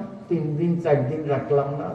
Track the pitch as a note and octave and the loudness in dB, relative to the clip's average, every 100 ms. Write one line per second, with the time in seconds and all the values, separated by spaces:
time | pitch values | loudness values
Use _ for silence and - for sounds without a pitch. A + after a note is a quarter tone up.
0 | - - - E3+ D3+ D3+ F3 E3 D#3+ C3+ | -6 -10 -2 -2 0 0 0 2 4 4
1 | B2+ D#3 C#3+ C3+ C#3 C#3+ C#3 D3 F3 | 2 -2 0 -2 2 2 2 -4 -6